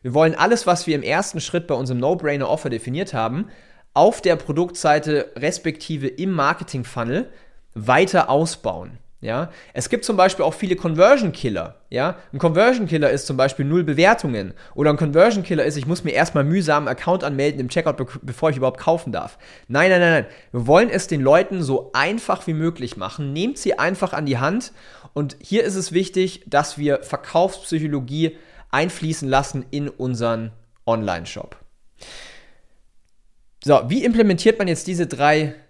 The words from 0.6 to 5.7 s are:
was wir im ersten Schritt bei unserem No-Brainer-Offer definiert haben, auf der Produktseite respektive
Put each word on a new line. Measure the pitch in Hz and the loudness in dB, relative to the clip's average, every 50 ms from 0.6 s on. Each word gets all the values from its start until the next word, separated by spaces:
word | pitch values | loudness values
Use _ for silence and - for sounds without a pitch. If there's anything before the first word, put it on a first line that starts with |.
| - | 2
was | 185 175 170 - | 0 0 0 0
wir | 165 151 | -2 -2
im | 143 - | -2 -2
ersten | 107 147 - - - - 165 | -2 -2 -2 -2 -4 -6 -8
Schritt | - - - 175 170 | -6 -4 -4 -4 -2
bei | 170 147 | -2 -4
unserem | 123 135 127 127 120 | -4 -2 -4 -2 -2
No-Brainer-Offer | 123 147 185 180 156 147 143 139 135 - - 151 - 139 | 0 0 -2 0 -2 -2 -2 -2 0 -2 -2 -2 -2 -6
definiert | 120 110 - 123 127 160 196 190 - | -6 -6 -6 -6 -6 -6 -6 -6 -4
haben, | 120 110 113 123 160 214 - - - _ _ - _ _ _ _ | -4 -4 -2 -2 -4 -6 -8 -12 -20 _ _ -20 _ _ _ _
auf | 139 165 214 220 - | 4 4 4 4 2
der | - 190 170 | 0 0 0
Produktseite | 156 - - 143 156 180 175 175 - - 156 147 151 151 156 151 143 - - - | 0 -2 -4 -2 -2 -2 -2 -4 -2 2 2 2 2 2 0 0 0 -2 -4 -8
respektive | - 135 147 - - - 165 | -4 -4 -4 -4 -2 -6 -6